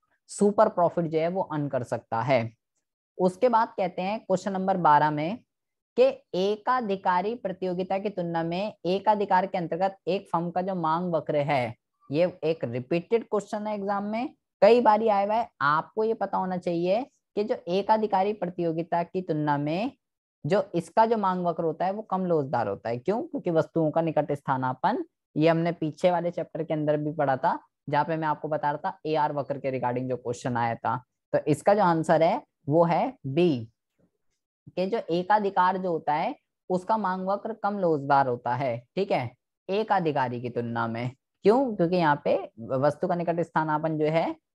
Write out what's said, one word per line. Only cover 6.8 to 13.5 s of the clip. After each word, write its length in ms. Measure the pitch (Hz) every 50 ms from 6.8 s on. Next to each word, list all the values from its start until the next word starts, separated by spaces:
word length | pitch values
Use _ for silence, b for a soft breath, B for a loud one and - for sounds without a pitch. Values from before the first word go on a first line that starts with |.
| 240 202 196 190 - 190 180 180 185 208 240
प्रतियोगिता 640 | 254 - 190 185 - 190 185 180 180 185 185 196 196
की 120 | 196 214
तुलना 320 | 208 - 175 170 170 165 165
में 320 | 165 170 180 202 214 - _ -
एकाधिकार 600 | 170 185 196 196 214 214 208 202 190 190 185 196
के 120 | 190 - 185
अंतर्गत 380 | 170 156 170 165 190 196 190 - - 160
एक 200 | 180 196 196 -
फर्म 220 | - 170 170 175
का 120 | 170 180 185
जो 120 | 196 190
मांग 360 | 180 165 156 160 170 185 180 170
वक्र 220 | 156 139 - 151 147
है, 360 | 143 147 147 131 123 110 110 _ _ _ _ _ _ -
ये 220 | 139 156 180 185 180 - -
एक 200 | 156 165 165 -
रिपीटेड 600 | 120 113 127 123 - 170 170 170 - 233 226 220
क्वेश्चन 420 | - - 202 202 -